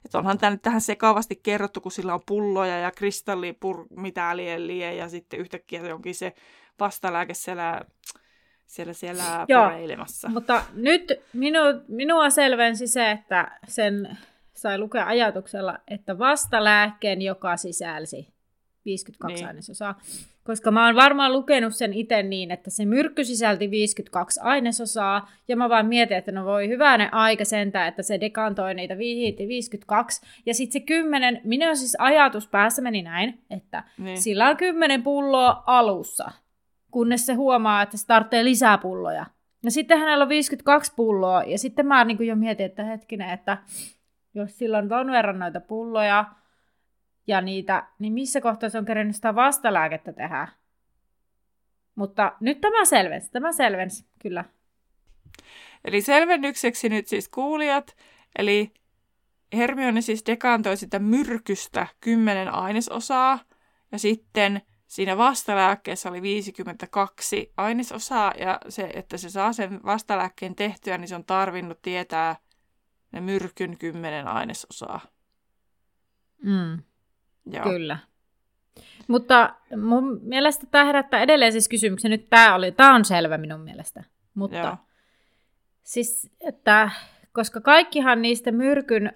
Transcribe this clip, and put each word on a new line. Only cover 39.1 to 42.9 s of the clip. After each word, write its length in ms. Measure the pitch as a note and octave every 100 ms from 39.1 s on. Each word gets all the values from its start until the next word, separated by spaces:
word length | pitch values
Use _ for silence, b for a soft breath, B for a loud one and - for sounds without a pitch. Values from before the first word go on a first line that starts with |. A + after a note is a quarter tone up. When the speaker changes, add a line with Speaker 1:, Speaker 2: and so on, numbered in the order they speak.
| D#3 E3 _ _ _
Speaker 2:
Ja 80 | A#3
sitten 280 | C#4 - D#4+
hänellä 240 | D#4 C#4+
on 60 | C#4
viisikymmentäkaksi 640 | D4+ D4 C#4+ - D4 D4 -
pulloa, 480 | A3+ G3 F#3 F#3
ja 140 | - G3+
sitten 280 | B3 A#3+ C#4
mä 180 | C4 A#3
niinku 180 | G#3+
jo 120 | A3+ G#3+
mietin, 300 | A3+ G#3+ F#3+
että 180 | G3
hetkinen, 460 | G#3+